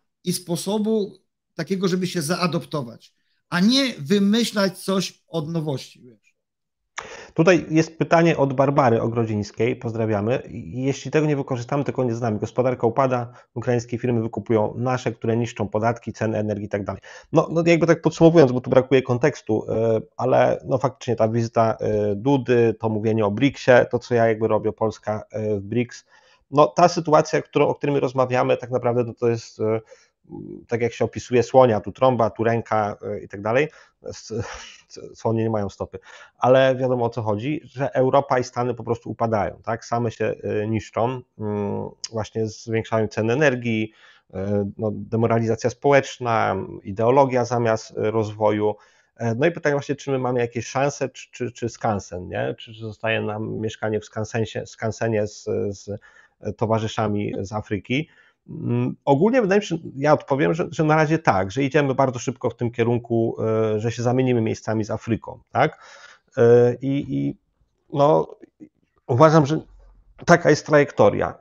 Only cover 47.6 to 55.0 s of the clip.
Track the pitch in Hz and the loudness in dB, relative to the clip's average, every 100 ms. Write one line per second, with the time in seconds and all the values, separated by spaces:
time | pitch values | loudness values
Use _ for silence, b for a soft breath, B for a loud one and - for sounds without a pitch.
47.6 | 117 110 - 107 107 110 107 107 107 104 | 0 -2 -4 -4 -2 0 -2 0 0 2
48.6 | 104 104 b b b - 117 117 165 165 | 0 -2 b b b -8 -6 0 -2 0
49.6 | 151 143 135 139 - 131 127 123 117 120 | -2 -2 -4 -8 -4 -4 -2 -2 -2 -4
50.6 | - 131 143 - 131 - - - 120 - | -6 -2 -2 -2 -8 -10 -18 -10 -10 -6
51.6 | 117 - 120 101 - 90 90 101 123 120 | -8 -4 -4 -4 -6 -12 -10 -6 -6 -8
52.6 | - 110 113 101 113 110 107 107 110 107 | -14 -16 -14 -8 -4 -2 -4 -6 -8 -6
53.6 | 110 - 110 107 - 110 107 120 110 120 | -8 -6 -4 -4 -6 -10 -6 -4 -4 -6
54.6 | 107 - 113 - | -12 -8 -8 -4